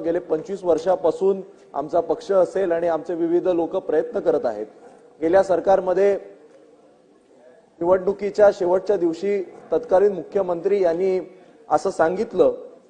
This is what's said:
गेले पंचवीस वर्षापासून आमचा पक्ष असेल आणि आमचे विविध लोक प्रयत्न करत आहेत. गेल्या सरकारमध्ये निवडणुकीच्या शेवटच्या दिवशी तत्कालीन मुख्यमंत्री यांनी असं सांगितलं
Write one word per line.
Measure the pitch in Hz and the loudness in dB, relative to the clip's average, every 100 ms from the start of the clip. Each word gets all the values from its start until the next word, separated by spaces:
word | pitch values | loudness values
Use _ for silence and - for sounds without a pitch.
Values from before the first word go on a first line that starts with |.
गेले | 160 170 | 0 -4
पंचवीस | 175 156 156 196 | -2 -6 -4 -6
वर्षापासून | 180 156 185 180 170 156 190 196 180 - - | 0 0 0 0 0 0 0 -2 -6 -20 -12
आमचा | 131 147 170 | -8 -2 -2
पक्ष | 165 151 - | -2 -4 0
असेल | 196 170 185 190 | 2 2 0 -2
आणि | 165 170 | 0 0
आमचे | 160 151 | -2 -4
विविध | 170 165 175 175 | -4 0 0 0
लोक | 170 160 - | 0 -2 -4
प्रयत्न | - 156 165 196 | -2 -2 -2 -2
करत | 160 151 123 | 0 0 -2
आहेत. | 104 107 - - - - - | -6 -10 -14 -20 -20 -20 -6
गेल्या | 160 185 | 2 2
सरकारमध्ये | 190 170 175 190 185 185 202 196 - - - - - _ _ _ _ _ _ _ - - _ _ | 4 0 2 2 2 2 2 0 -4 -20 -20 -20 -20 _ _ _ _ _ _ _ -20 -20 _ _
निवडणुकीच्या | 170 185 180 196 202 202 202 | 0 0 0 -4 -4 4 4
शेवटच्या | 196 175 185 190 202 | 4 0 0 0 0
दिवशी | 170 160 196 202 175 - - | 0 -2 -2 -2 -4 -12 -4
तत्कालीन | 160 - 185 208 | -4 0 2 4
मुख्यमंत्री | 180 147 196 180 170 175 202 | 0 -4 -4 -2 -2 0 0
यांनी | 175 165 190 185 160 - - - - | 2 0 0 -2 -4 -14 -20 -20 -2
असं | 151 196 | -2 0
सांगितलं | 180 160 185 220 185 139 120 - - _ | 0 0 0 -4 2 2 2 -8 -20 _